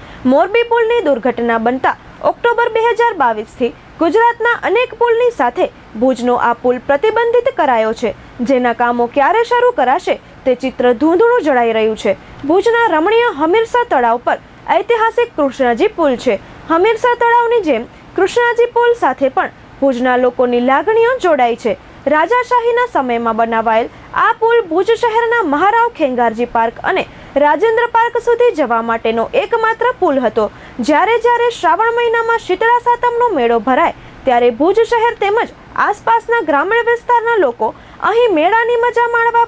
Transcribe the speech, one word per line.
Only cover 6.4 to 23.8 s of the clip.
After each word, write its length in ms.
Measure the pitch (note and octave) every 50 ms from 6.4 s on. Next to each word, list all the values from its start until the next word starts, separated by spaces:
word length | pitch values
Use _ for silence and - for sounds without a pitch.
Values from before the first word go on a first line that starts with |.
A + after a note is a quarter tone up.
| - A#3 A#3
પુલ 260 | - - B3 B3 B3+ -
પ્રતિબંધિત 680 | - C#4 C#4 - A4 A4 A#4 A#4 A#4 A#4 B4 A#4 C5+ B4+
કરાયો 380 | - D#4+ C#4 A#3+ A3+ A3 A3 A#3
છે, 220 | - B3 G#3+ - - - - - -
જેના 340 | A#3+ G#3+ C#4 B3 B3 A#3+ A#3
કામો 320 | - B3 A#3+ A#3+ A#3+ A#3+
ક્યારે 380 | A#3 - C#4+ C4+ D4+ F4+ A4+ A#4
શરૂ 280 | A#4 B4 A#4+ B4 B4
કરાશે 460 | B4 - C4 B3 C4 F4+ - F#4+ A#3+ - - - - - -
તે 120 | C4 B3+
ચિત્ર 360 | B3 - C4 - - B3 B3
ધૂંધળું 500 | B3 A3 D4 D#4+ E4+ F4 A4+ A#4 B4 B4
જણાઈ 300 | D#4+ D4+ C4+ B3 A#3+ A3+
રહ્યું 240 | A3 A3 A3 A3 A3
છે. 220 | G#3 - G#3+ F#3+ - - - - - -
ભુજના 420 | C#4 E4 G4 - A#4 A4+ A#4 A#4 G4+
રમણીય 420 | E4 D#4 D#4+ G4+ A4 A#4 A#4+ A#4+ F4+ C4+
હમીરસા 500 | D#4 D#4+ F4+ A4+ A4+ A#4 - A#4+ A#4+ A#4
તળાવ 280 | F4 C4+ A#3+ A#3 A#3 A#3+
પર 200 | - E4+ - - - - - - - - D4+
ઐતિહાસિક 600 | F4 G4+ - A#4 A4 A4 A4+ A4 A#4+ A#4+ A#4 -
કૃષ્ણાજી 580 | - D4 C4+ - - C4 A#3+ A#3 A3 F4 G#4+ -
પુલ 200 | - E4 C#4+ B3
છે. 260 | A#3 - B3+ G3+ G3 - - - - - -
હમીરસા 480 | D#4+ E4 F#4 A4+ A#4 A4 - A#4+ A#4+
તળાવની 480 | A#4+ A#4+ A#4 A#4 A#4+ A#4 A#4 A#4+ A#4 F#4 D#4
જેમ 200 | C4 A3 A#3+ - - - - - -
કૃષ્ણાજી 580 | - F#4+ F#4 - A#4+ A#4+ A#4+ A#4 A4+ A#4+ A#4 -
પુલ 240 | A#4 A#4+ A#4+ A#4 -
સાથે 280 | F#4 C#4+ C4 - C#4 C4
પણ 200 | C4 F#4+ D#4+ A3+ - - - - - -
ભુજના 420 | C4+ C#4 B3+ A#3+ B3+ B3+ B3 B3
લોકોની 460 | B3+ B3 B3 - B3+ B3 B3 A#3+ B3 B3+
લાગણીઓ 480 | C4+ D4 D#4 G4+ A4 A4+ A4+ A#4 C5 B4
જોડાઈ 380 | - F4 D#4 C4 B3 A#3 A#3
છે. 240 | A3+ - A3+ F#3 - - - - - -
રાજાશાહીના 840 | - D4 D4+ E4 F4 A#4 B4 A#4+ - B4 A#4+ A#4 A#4 A#4 A#4+ B4 -
સમયમાં 440 | - D#4+ C4+ B3 A#3+ A#3 A#3 A3+ A3
બનાવાયેલ 500 | G#3+ A3+ A3+ A#3 A3+ A3 A3+ A3 A3+